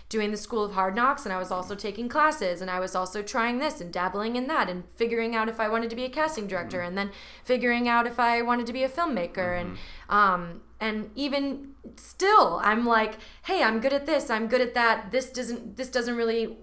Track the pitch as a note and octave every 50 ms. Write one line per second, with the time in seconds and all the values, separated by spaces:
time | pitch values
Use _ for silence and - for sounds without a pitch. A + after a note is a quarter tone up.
0 | - - - A3 G#3+ G#3 G#3+ G3+ - - - A3 G#3 G3+ G3 F#3 F#3+ F#3+ F#3+ A3+
1 | A#3+ C4+ C#4 - - G#3+ F#3+ F#3 F#3 F3+ G3 F3+ F#3 F#3+ G3+ G3 - G#3+ G3 G#3+
2 | A#3+ A#3+ B3 D#4 D4+ D#4 D4+ D4+ G#3 F#3 F3 E3+ F#3 F#3 F#3 F3+ F#3 F#3 F#3 F#3
3 | F#3 F3+ - G#3 G3+ G3+ - B3 A3+ A#3 A#3+ B3 C#4+ D#4 - - F3 E3+ - F3+
4 | F3 F#3 F3+ G3+ G#3+ A3+ A#3+ B3 B3+ C4+ D#4+ D4 A3 F#3 F3+ F3+ F3 - - -
5 | A#3 A3+ A#3 A#3 A3+ A3+ A#3 A3 A3 A3+ A3 A3+ A3+ G#3+ A3 A3+ A#3 A3+ A3+ A#3
6 | B3+ B3+ B3+ D#4 D#4 D#4 D#4 A3+ G#3 F#3+ F#3 F3+ E3+ - F#3 F3+ F3 F3 F3+ G3
7 | G3+ G3+ G3 - - - - - - - B3+ B3 A#3+ B3 A#3+ A#3+ A#3+ A#3+ A#3 A#3
8 | A#3 A#3+ A#3+ B3 B3 A#3 A#3 A#3 A#3 A#3 A#3+ A#3+ A#3+ A3+ A3+ C4 C4 C4 C4 -
9 | F4 E4 C4 G3 F3 E3+ - G3 F#3 F3+ F3+ F3 F3 F3+ F#3 F#3 - - - -
10 | - - G3+ G#3 G#3 G3 F#3 F3+ F3 E3+ E3+ - - - - - G#3+ A3 G#3+ G#3+
11 | G#3+ - - C4 C#4+ C#4+ C4+ C#4 C#4 C#4 C4 - - - - - - - - -
12 | - - - - F#4 G4 G#4+ G#4+ D4+ F#3 E3 - - G#3 G#3+ A3+ A#3+ A#3 A#3 A3
13 | A3 G#3+ A3 - - - - - - - F#4 F#4 C#4 A3 A3 A3+ A3+ C4+ C#4 C#4
14 | C#4+ C#4+ D#4+ C#4 C4+ - A#3 G#3+ A3+ A3+ A#3+ B3 B3+ A#3 A#3+ B3 A#3 A#3 A3 G#3
15 | G#3 G3 A#3 C4 B3+ - - B3 B3 A3+ A#3 A#3 - G3 G3 - C4 B3 - B3+
16 | A#3 A#3+ A#3+ A#3 A#3 A3+ A3+ A#3 A3+ A3 - -